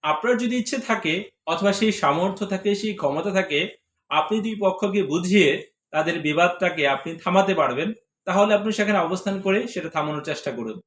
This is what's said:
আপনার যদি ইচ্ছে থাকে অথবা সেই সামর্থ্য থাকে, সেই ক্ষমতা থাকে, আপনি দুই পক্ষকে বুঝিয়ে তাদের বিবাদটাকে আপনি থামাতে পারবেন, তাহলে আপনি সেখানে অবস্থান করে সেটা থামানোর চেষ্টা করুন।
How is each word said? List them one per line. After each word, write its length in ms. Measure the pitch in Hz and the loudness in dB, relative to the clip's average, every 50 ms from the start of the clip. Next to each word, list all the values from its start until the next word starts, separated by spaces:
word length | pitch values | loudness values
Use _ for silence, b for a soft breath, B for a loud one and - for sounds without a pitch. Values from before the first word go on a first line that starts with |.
আপনার 360 | - 151 151 - - 240 247 220 | 0 -2 -2 0 2 2 2 2
যদি 200 | 240 233 240 247 | 2 0 0 -2
ইচ্ছে 200 | 226 - - 262 | -2 -2 -4 -6
থাকে 520 | - - 226 196 - 160 156 185 208 - _ _ _ | -2 -2 -2 -2 0 -2 -2 -2 -4 -10 _ _ _
অথবা 280 | - 165 165 196 202 196 | -4 -4 0 2 0 2
সেই 180 | 202 226 220 | 2 2 0
সামর্থ্য 540 | 208 - - 143 147 160 175 196 196 - 208 | 2 2 0 0 2 2 0 -2 -2 -4 -6
থাকে, 300 | 190 196 185 - 208 202 | -4 -4 -2 0 0 -2
সেই 180 | 202 - 220 202 | 0 -2 -6 -4
ক্ষমতা 380 | - 160 143 139 156 170 202 | -2 -2 -2 -2 0 -2 0
থাকে, 460 | 185 190 185 - 151 143 170 214 - _ _ _ _ _ _ _ | 0 0 0 0 0 -2 -2 -2 -6 _ _ _ _ _ _ _
আপনি 320 | 147 156 156 - 208 220 | 0 0 0 2 0 -2
দুই 140 | 202 226 220 202 | -2 -2 -4 0
পক্ষকে 440 | 202 190 190 - - 196 190 208 185 | 0 0 0 2 -2 0 0 0 0
বুঝিয়ে 680 | 139 147 175 175 180 190 208 175 143 151 190 - - _ _ _ _ | 0 0 -2 0 4 4 6 6 6 4 0 -6 -12 _ _ _ _
তাদের 280 | - 156 156 170 170 165 | -2 -2 0 0 -2 -2
বিবাদটাকে 680 | 147 151 147 160 175 180 175 - 190 175 170 165 147 139 | -2 -2 2 4 4 2 2 2 -2 -2 0 0 0 0
আপনি 280 | 139 135 - 165 165 | 0 0 -4 -8 -10
থামাতে 400 | 160 - 185 180 190 190 185 185 | -6 -4 2 4 4 4 4 2
পারবেন, 380 | 165 147 131 123 131 170 208 220 - _ _ _ _ _ | 2 2 0 2 -2 -2 -4 -4 -8 _ _ _ _ _
তাহলে 300 | 190 180 190 202 214 214 | -2 2 4 4 4 4
আপনি 180 | 202 202 220 | 2 2 0
সেখানে 280 | 208 - 208 202 208 196 | 0 0 0 2 2 2
অবস্থান 420 | 170 165 180 185 - 202 196 196 | 2 0 -2 -4 -4 -4 -4 -2
করে 260 | 190 196 190 208 240 233 | 0 0 0 0 0 -4
সেটা 220 | - - 165 160 | -8 -8 -8 -6
থামানোর 340 | - 160 147 151 151 147 139 | -4 -4 -4 -4 -4 -6 -6
চেষ্টা 280 | 156 147 - - 147 | -6 -8 -6 -6 -8
করুন। 300 | 123 120 117 113 107 92 - | -6 -6 -8 -8 -8 -12 -14